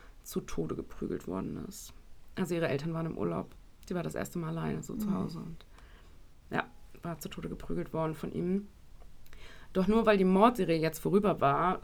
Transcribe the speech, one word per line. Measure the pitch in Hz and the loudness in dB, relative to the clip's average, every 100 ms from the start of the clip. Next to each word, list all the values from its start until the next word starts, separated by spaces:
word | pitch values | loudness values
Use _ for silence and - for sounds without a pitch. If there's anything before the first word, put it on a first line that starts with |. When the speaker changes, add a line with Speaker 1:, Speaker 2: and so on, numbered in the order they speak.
| - - | -18 -18
Speaker 1:
zu | - 185 | -6 -6
Tode | - - 160 - | -4 -4 -2 -4
geprügelt | - - - - - | -8 -6 -4 -4 -4
worden | 95 - - - | -4 -4 -6 -8
ist. | - - - - - - | -12 -14 -18 -18 -16 -12
Also | - 175 | -4 -2
ihre | 170 165 | 0 2
Eltern | 139 160 | 0 -2
waren | 160 165 | -2 -4
im | - | -2
Urlaub. | 170 165 - - - - - | -2 -2 -6 -12 -20 -20 -6
Sie | |
war | 180 | -4
das | 160 | -4
erste | - - 175 | -4 -6 -6
Mal | 160 | -4
alleine | 165 160 - | -4 -4 -4
so | - - | -6 -4
zu | 214 | 0
Speaker 2:
Mhm. | |
Speaker 1:
Hause | 190 170 165 | 0 -2 -6
und | - 165 - - - - - - - - - | -10 -12 -16 -20 -20 -20 -20 -20 -20 -20 -6
ja, | - - - - - | -4 -4 -12 -18 -12
war | 175 165 | -10 -8
zu | 190 | -10
Tode | - 160 | -8 -8
geprügelt | - - 170 170 | -8 -4 -4 -2
worden | 160 160 | -2 -2
von | 151 - | -2 -6
ihm. | - 175 196 208 - - - - - - - - - - | -2 0 0 -2 -16 -20 -18 -16 -16 -14 -14 -14 -16 -4
Doch | - 185 | 0 4
nur | 220 220 | 6 8
weil | 208 | 8
die | |
Mordserie | 185 190 226 240 175 165 | 8 8 8 6 2 2
jetzt | 156 - | 2 0
vorüber | 160 190 208 156 | 4 4 4 4
war, | 139 143 175 185 | 4 4 2 0